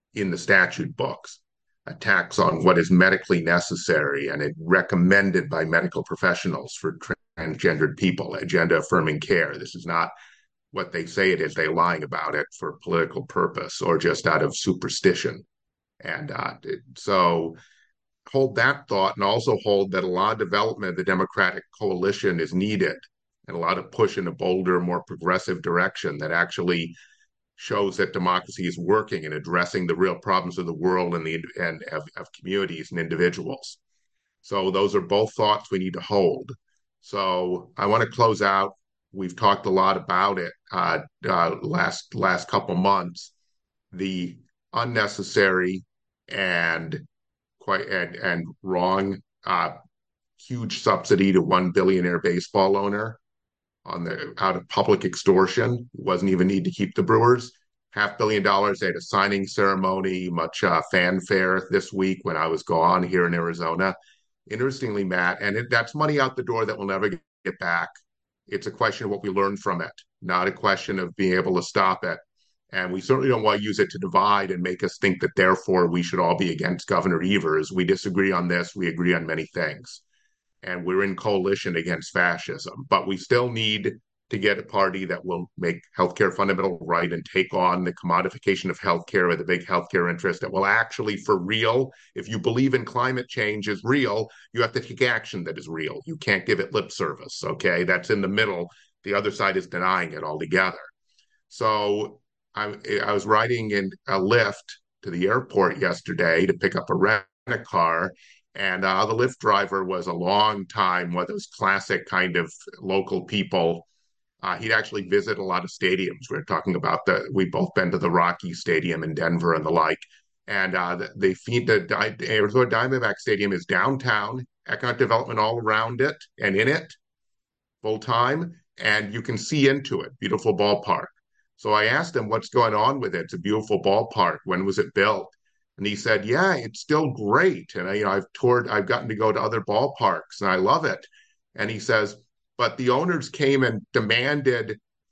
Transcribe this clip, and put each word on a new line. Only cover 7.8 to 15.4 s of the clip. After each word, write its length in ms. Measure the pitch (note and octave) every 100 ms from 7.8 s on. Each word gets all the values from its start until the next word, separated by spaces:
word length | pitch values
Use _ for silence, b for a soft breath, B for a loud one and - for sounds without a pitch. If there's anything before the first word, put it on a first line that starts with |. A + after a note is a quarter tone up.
| D#2 -
people, 380 | F#2 E2+ -
agenda 420 | E2+ F2 F2+ E2 D#2+
affirming 420 | - F#2 D#2 D2+
care. 400 | - F2+ D2 D#2
This 160 | -
is 120 | F2 E2+
not 240 | E2+ E2 - B B B _ _
what 220 | F#2+ F2+
they 140 | E2+ E2
say 260 | G2 F#2+
it 80 | E2
is. 140 | D2+
They're 180 | D#2+ D#2
lying 300 | E2 E2+ E2
about 320 | D2 D#2+ D#2
it 120 | D2 - -
for 200 | D#2 -
political 420 | - E2+ D#2+ -
purpose 560 | - - E2+ - - -
or 160 | F2 D#2+
just 300 | E2+ E2+ E2
out 160 | D#2+
of 120 | D#2
superstition. 920 | - G2+ F2 - - F#2 - - -